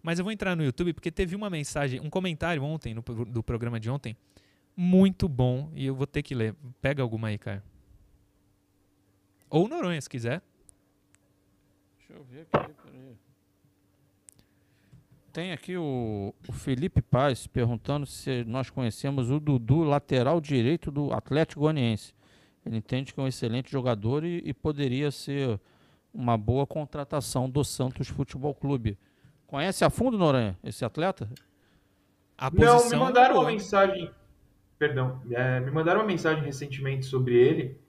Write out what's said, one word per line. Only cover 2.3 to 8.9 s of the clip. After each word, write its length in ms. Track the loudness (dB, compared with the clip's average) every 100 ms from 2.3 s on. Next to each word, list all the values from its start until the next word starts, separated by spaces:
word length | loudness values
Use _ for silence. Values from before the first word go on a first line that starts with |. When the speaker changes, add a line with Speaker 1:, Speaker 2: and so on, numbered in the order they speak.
| -4 -4 -2
Speaker 1:
ontem, 300 | -4 -6 -8
no 100 | -10
pro-, 220 | -8 -8
do 180 | -4 -6
programa 360 | -4 -4 -4 -4
de 100 | -6
ontem, 280 | -6 -8 -14 _ _ _ _ _ -2
muito 520 | 4 8 6 4 -2
bom, 420 | 2 0 0 -6
e 120 | -6 -4
eu 80 |
vou 120 | -4 -4
ter 160 | -4
que 120 | -4
ler. 200 | -2 -2 -4 -18 -4
Pega 220 | -4 0
alguma 260 | -2 -2 -4
aí, 100 | -6
Caio. 240 | -6 -10 -12 _ _ -20 _ _ _ _ _ _ _ _ _